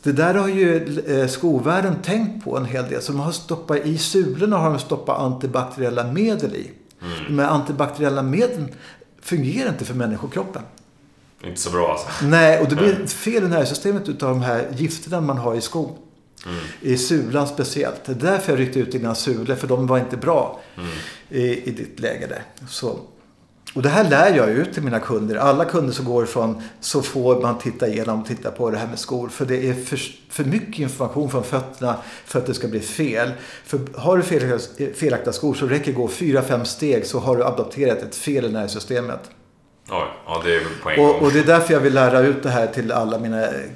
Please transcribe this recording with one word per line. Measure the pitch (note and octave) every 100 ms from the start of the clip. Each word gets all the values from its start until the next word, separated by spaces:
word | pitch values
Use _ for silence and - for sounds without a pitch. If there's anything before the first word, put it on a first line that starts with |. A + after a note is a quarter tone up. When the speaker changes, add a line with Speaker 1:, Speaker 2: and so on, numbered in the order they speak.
Speaker 1:
det | D3
där | C#3 E3
har | F#3+ G3
ju, | F#3+ F3+ E3 C#3+ D3 D3+
eh, | C3+ B2+
skovärlden | - E3+ C#3 C3+ F3 F#3+ D3+
tänkt | - G#3+ A3 -
på | - B2+
en |
hel | B2 C3 B2
del. | C3
Så | -
de | C#3+
har | D3
stoppat | E3 - E3 D#3+ D3
i | D3+ D#3
sulorna, | - G3 E3 C3 G#3 G3+
har | D#3+
de | C#3+
stoppat | - D3 - C3+
antibakteriella | C3+ B2+ C3 B2+ B2+ - B2 A#2+
medel | A#2+ D3 A3+ G#3 C#3+
i. | G2+ G1+ - _ _
Speaker 2:
Mm. | F3 E3+ D3+ D3
Speaker 1:
De |
här | C#3+
antibakteriella | D3+ C#3+ C#3+ C#3 - D3 C#3
medlen | C3+ D3+ B3 A3+ C3+ - - - - _
fungerar | - F3 C3 G3 C4
inte | D#3
för | B2
människokroppen. | B2 A#2 G#2+ C#3 - F#3+ - A2+ - _ _ _ _ _ _
Speaker 2:
Inte | F2+ F2+
så | F#2
bra | F2 E2
alltså. | D2+ - -
Speaker 1:
Nej, | C#3+ E3 D#3+ D#3+
och | C#3+
det | D3
blir | G3+ F#3
Speaker 2:
Nej. | F3+
Speaker 1:
fel | - - A3+
i | F#3
nervsystemet | E3+ C3 A#3+ G3+ G3+ G3
utav | C#3 C3+
de | B2+
här | B2+ A#2 B2+ B2+
gifterna | D#3 D#3+ - F3
man | D3+ C3
har | A#2+
i | A#2
skon. | A#2 E3+ C#3+ - - _ _ - F#2
Speaker 2:
Mm. | F2 D#2+ -
Speaker 1:
I | - B2+
sulan | B2+ D#3+ A#2 C#3 C#3
speciellt. | - C3 C#3+ C3+ -
Det | -
är | B2+ D#3+
därför | G3 F#3+
jag | C3+
ryckte | C3 C3
ut | B2
dina | B2+ A#2
sulor, | A2+ - A#2 A2+
för | C3 B2+
de | B2+ B2+
var | B2+
inte | - A#2
bra | B2 D#3 - - - -
Speaker 2:
Mm. | F2 D#2+ D#2+ - -
Speaker 1:
i, | C3+ B2 A#2+ -
i |
ditt | A2+ A#2 -
läge | A#2 - D2
där. | - - - B2+
Så. | - B2+ - - - _ _ _ _ -
Och | -
det | C3+
här | E3+ G3
lär | C#3+ F#3 E3
jag | A2
ut | A2+ F3+
till | -
mina | C#3+ A2+
kunder. | - A2+ G#2 A2
Alla | C#3 C#3
kunder | E3 E3+ C#3
som | A#2+
går | B2+ A#2+
ifrån | A2+ B2+ A2+ A2 - -
så | - C#3+
får | C3 C3+ B2+ B2
man | A#2+ A#2
titta | B2+ - A#2+
igenom | A2 A2+ A2
och | A2
titta | B2 G#2+
på | - A#2
det | G#2+
här | A#2
med | A#2+
skor. | - B2+ A#2+
För | - C3
det | B2+ C3
är |
för, | B2+ B2+ C3+ - - -
för | -
mycket | C#3 G3+ - -
information | C3+ - C3+ D3 D3
från | C3
fötterna | A#2 C3+ B2+ - B2 A#2 - -
för | - C3+
att | B2+
det |
ska | A#2+ A#2
bli | G#2+
fel. | G#2+ - D3+ A2+ B2 B2+ - -
För | - C#3+ B2+
har | - C#3 F#3
du |
fel-, | F3 D#3+ B2+ A#2 - - C#3
felaktiga | - D#3 A#2+ A#2+
skor | A2+ D3+
så | C3 C3+
räcker | C#3+ C#3+
det | B2
gå | A#2
fyra, | - F3 C#3
fem | B2+ B2
steg | G#2 - D3+ A#2+ -
så | C3
har | A2 B2
du |
adapterat | B2 B2 A2 - C3+ A2
ett | G#2+
fel | - - C#3
i | A#2
nervsystemet. | A2 G2+ G#2+ - B2 A#2+ - - - _ _ _ _ -
Speaker 2:
Oj, | F#2 E2+ - -
ja, | E2
det | E2+ E2
är | D#2+ D#2+
på | -
en | G#2+
Speaker 1:
Och, | D3
Speaker 2:
gång. | D3
Speaker 1:
och | C#3
det | C#3+
är |
därför | D#3 E3 E3
jag | D#3
vill | C3+
lära | C3 B2+ B2+
ut | C3+ C#3
det | C#3
här | B2 A2+
till | C3 A2+
alla | A#2+ A2+ A2+
mina | A2+ A2+ A2 C3+ C2+